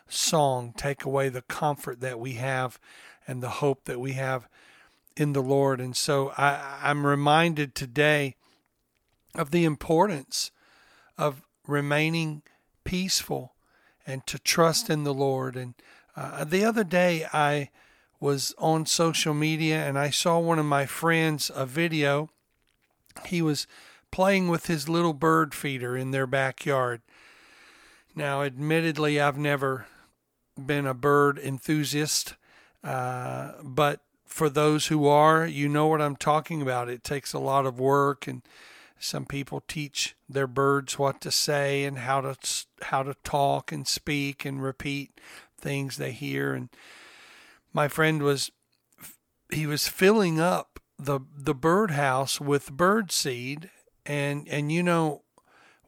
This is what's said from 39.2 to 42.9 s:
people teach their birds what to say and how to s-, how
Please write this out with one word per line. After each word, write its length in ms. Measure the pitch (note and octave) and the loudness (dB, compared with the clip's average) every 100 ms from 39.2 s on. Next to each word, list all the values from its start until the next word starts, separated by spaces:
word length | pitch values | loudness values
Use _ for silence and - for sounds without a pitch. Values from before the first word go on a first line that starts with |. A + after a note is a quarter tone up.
| C3 | -6
people 360 | C#3 C3+ C#3+ - | -8 -6 -10 -8
teach 480 | D#3 D3 - - - - | -8 -6 -4 -6 -8 -8
their 200 | C#3 C3+ | -4 -2
birds 520 | B2 C#3 C#3 C3 - | 2 2 2 0 -2
what 220 | C#3 - | -2 -2
to 100 | C#3+ | -2
say 540 | - - C#3+ C#3+ C#3 | -2 0 0 0 0
and 140 | C#3+ C3+ | -2 -4
how 240 | B2 C#3 | -2 -2
to 80 | C3+ | -2
s-, 340 | C3 - - - - | -8 -6 -6 -8 -12
how 180 | - | -4